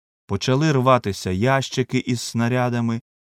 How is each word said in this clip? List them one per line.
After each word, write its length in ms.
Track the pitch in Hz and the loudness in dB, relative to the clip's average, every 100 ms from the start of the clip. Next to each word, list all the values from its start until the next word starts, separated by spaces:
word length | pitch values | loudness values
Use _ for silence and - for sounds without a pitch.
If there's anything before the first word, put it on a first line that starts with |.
| _ _ - | _ _ -8
Почали 460 | 98 - 131 156 | -4 0 2 2
рватися 580 | 135 127 123 101 95 95 | 2 4 4 2 -4 -4
ящики 680 | 92 123 135 - - 123 127 | 0 2 0 -2 -4 -2 -2
із 220 | - 120 | -2 -4
снарядами, 800 | - 117 117 127 123 120 117 113 - _ | -4 -2 0 0 0 -2 -2 -4 -8 _